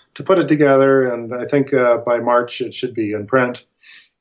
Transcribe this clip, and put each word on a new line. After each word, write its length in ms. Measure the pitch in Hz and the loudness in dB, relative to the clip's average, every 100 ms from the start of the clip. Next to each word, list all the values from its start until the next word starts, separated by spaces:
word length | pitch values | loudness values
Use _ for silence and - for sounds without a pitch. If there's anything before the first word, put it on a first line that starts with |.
| _ | _
to 100 | - | -10
put 160 | 147 190 | 0 0
it 80 | 147 | 2
together. 640 | 151 143 135 135 135 127 | 2 4 4 4 4 2
And 200 | 120 117 | -4 -8
I 120 | 123 | -10
think, 280 | 143 143 135 | -2 -2 0
uh, 260 | 135 123 113 | 2 2 2
by 200 | 123 120 | 0 -2
March, 420 | 117 120 120 - | 2 0 0 -6
it 140 | 107 | -10
should 200 | - 127 | -8 -8
be 180 | 113 107 | -6 -6
in 160 | 104 104 | -6 -2
print. 360 | 131 123 123 _ _ - - - _ | 0 0 -4 _ _ -20 -20 -20 _